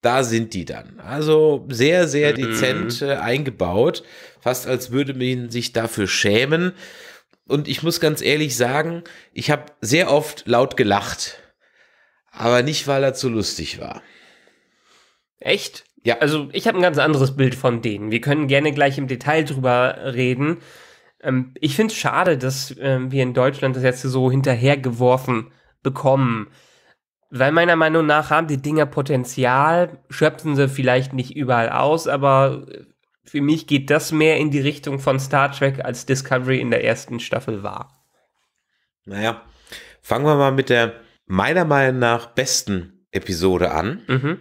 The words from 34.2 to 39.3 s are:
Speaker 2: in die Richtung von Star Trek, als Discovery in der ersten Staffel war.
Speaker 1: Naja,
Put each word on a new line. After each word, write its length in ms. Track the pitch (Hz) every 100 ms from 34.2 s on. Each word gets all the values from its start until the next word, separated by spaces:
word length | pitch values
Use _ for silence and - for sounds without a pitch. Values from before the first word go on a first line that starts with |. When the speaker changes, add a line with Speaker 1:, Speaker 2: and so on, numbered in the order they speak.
| 156 156
Speaker 2:
in 120 | 151
die 100 | 143
Richtung 360 | 139 143 - 139
von 220 | 135 135
Star 320 | 135 143 139
Trek, 340 | 139 139 135 -
als 220 | 123 -
Discovery 520 | 135 - 131 127 131
in 120 | 123
der 120 | 113
ersten 360 | 117 117 - 120
Staffel 420 | - 113 - 107
war. 420 | 98 98 - _ _ _ _ _ _ _ _ _ _ _ -
Speaker 1:
Naja, 380 | 98 107